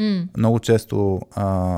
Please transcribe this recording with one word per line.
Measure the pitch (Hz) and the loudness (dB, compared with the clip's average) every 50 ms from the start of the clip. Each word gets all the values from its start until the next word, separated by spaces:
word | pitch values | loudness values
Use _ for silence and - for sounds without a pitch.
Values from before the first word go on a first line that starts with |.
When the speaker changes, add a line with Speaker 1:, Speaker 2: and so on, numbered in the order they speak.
Speaker 1:
М. | 214 214 202 185 175 185 - | -2 -2 -2 -2 -4 -6 -4
Speaker 2:
много | 117 113 113 117 113 | 0 2 2 2 2
често, | - - 113 110 - - 110 107 101 98 95 92 - - | 2 2 2 2 2 -2 -2 0 0 0 0 -2 -6 -8
а, | - 101 101 98 95 92 92 92 90 | -6 -4 -2 0 0 0 0 0 0